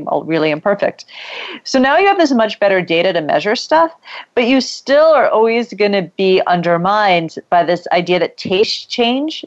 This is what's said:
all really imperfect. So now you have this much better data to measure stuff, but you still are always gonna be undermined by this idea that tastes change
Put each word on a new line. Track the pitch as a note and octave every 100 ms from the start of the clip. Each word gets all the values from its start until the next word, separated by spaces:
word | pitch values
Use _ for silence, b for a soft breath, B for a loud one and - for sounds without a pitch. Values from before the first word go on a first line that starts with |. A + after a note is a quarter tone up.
| -
all | D3
really | D3+ D#3+ D#3
imperfect. | D3+ G3+ G3+ - - - B B B B B -
So | C4
now | C4+ D#4
you | G4
have | G4
this | D#4
much | B3 A3 G3+
better | G3+ F#3+
data | F3+ E3+ F#3
to | E3+
measure | D3+ D3+ G3 B3
stuff, | - D#4 E4 - B B B
but | - B3
you | C4+
still | B3 - - C#4+ D#4+
are | D4 A3
always | G#3+ A3+ A#3 A3+
gonna | F#3+ G#3 G3+ E3+ -
be | F#3+ F#3 -
undermined | F3+ E3+ E3+ F3+ G#3 G3+ F3 D#3+ - -
by | F3
this | E3 F3 -
idea | F3 F3 F3+
that | F3 -
tastes | - F#3+ A3 - -
change | - A#3 C4 D#4 -